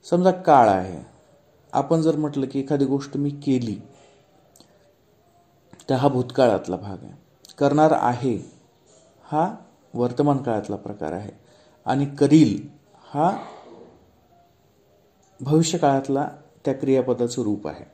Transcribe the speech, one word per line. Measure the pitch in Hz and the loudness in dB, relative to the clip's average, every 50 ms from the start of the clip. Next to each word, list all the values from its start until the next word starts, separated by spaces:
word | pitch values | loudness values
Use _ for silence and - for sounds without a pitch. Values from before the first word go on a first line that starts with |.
| _ | _
समजा | - 175 175 180 185 | 0 0 4 4 2
काळ | 180 180 - 165 151 135 117 107 | 2 2 4 6 8 8 8 6
आहे, | 98 95 92 95 87 71 64 - _ _ _ _ _ _ _ _ _ _ _ _ | 4 2 -2 -6 -10 -12 -14 -18 _ _ _ _ _ _ _ _ _ _ _ _
आपण | - - 139 - 165 165 | -4 -4 -2 0 0 2
जर | 156 160 151 | 2 0 0
म्हटलं | 147 151 147 143 143 135 | 0 -4 -4 -2 -4 -4
की | 131 - 139 | -4 -4 -6
एखादी | 135 135 151 139 139 | -4 -2 0 0 0
गोष्ट | 127 139 139 139 - - | 0 0 -4 -4 -6 -6
मी | 143 143 143 | -4 -4 -4
केली | 143 143 - 143 131 127 120 113 101 - - - - - - _ _ _ _ _ _ _ _ _ _ _ - _ _ _ _ _ _ _ _ _ _ _ _ _ _ _ _ _ _ _ _ _ - - - - | -6 -4 -2 0 0 0 0 -4 -6 -8 -12 -20 -20 -20 -20 _ _ _ _ _ _ _ _ _ _ _ -20 _ _ _ _ _ _ _ _ _ _ _ _ _ _ _ _ _ _ _ _ _ -20 -20 -6 -4
तर | 135 | -2
हा | 123 139 143 | 2 2 2
भूतकाळातला | 131 123 123 123 - 139 131 117 101 92 - - 92 | 2 0 -4 -4 0 2 2 2 2 0 -2 -6 -8
भाग | - 98 104 95 - | -8 -8 -12 -14 -14
आहे. | - - - - _ _ _ _ _ - - - | -16 -20 -20 -20 _ _ _ _ _ -20 -4 -2
करणार | 143 143 143 151 156 156 151 | 0 0 4 4 4 4 4
आहे | - - 120 123 117 127 131 113 90 - - - - _ _ _ _ _ _ _ _ _ _ _ _ _ | 2 0 -2 -2 -2 -4 -4 -4 -4 -8 -14 -20 -20 _ _ _ _ _ _ _ _ _ _ _ _ _
हा | - 151 156 165 196 - - - _ _ _ _ _ - | -6 -2 -2 -2 -2 -4 -12 -20 _ _ _ _ _ -4
वर्तमान | 117 120 120 123 - 143 143 139 | -2 -2 -2 0 0 2 2 2
काळातला | 135 - 120 113 104 - - 104 | 0 0 -2 -4 -4 -4 -6 -10
प्रकार | - - - 101 - 80 78 | -10 -10 -12 -12 -8 -8 -8
आहे | 82 95 104 101 - - _ _ _ _ _ _ _ _ _ | -8 -8 -10 -12 -16 -20 _ _ _ _ _ _ _ _ _
आणि | - 127 139 143 | -2 -2 -2 -2
करील | 143 143 - 143 135 147 160 147 117 95 - - - - - _ _ _ _ - - | -4 0 0 4 6 8 6 6 6 2 -4 -8 -14 -20 -20 _ _ _ _ -20 -10
हा | - 143 156 180 214 240 - - - - - - - - - - - _ _ _ _ _ _ _ _ _ _ _ _ _ _ _ _ _ _ _ _ _ _ _ _ _ _ _ _ _ | -4 -2 0 0 -2 -4 -12 -16 -20 -20 -20 -20 -20 -20 -20 -20 -20 _ _ _ _ _ _ _ _ _ _ _ _ _ _ _ _ _ _ _ _ _ _ _ _ _ _ _ _ _
भविष्यकाळातला | 123 135 151 160 165 160 185 170 151 143 139 135 135 139 135 135 147 - - - - _ _ _ _ | -2 2 2 2 2 2 0 2 2 2 2 2 0 0 -2 -2 -2 -6 -10 -16 -20 _ _ _ _
त्या | 147 135 | -4 -4
क्रियापदाचं | 139 - 135 135 131 123 127 120 117 123 120 - 131 | -2 0 2 2 2 2 0 -2 -2 -2 -4 -2 -4
रूप | 117 104 104 101 - 76 | -2 -2 -4 -4 -6 -12
आहे. | 73 - - - | -12 -12 -18 -20